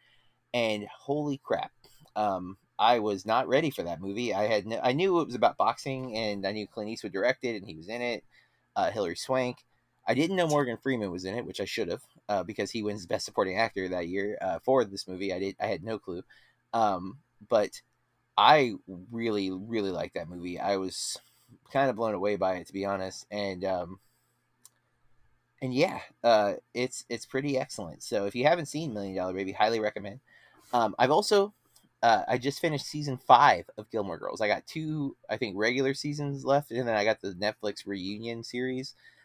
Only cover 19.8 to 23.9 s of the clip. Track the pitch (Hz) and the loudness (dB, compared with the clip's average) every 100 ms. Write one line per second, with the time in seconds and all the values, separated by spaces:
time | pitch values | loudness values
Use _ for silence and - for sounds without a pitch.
19.8 | 98 87 80 87 82 87 87 87 90 98 | 0 -2 -4 -6 -8 -8 -8 -4 0 0
20.8 | 95 - - - - _ _ - _ 135 | -2 -6 -8 -8 -14 _ _ -20 _ 2
21.8 | 135 107 113 98 101 101 95 92 85 98 | 2 2 0 0 0 2 2 0 -4 -4
22.8 | 98 98 95 - - 104 101 92 95 90 | -2 -2 -4 -8 -10 -6 -4 -2 -2 -2
23.8 | 87 | -4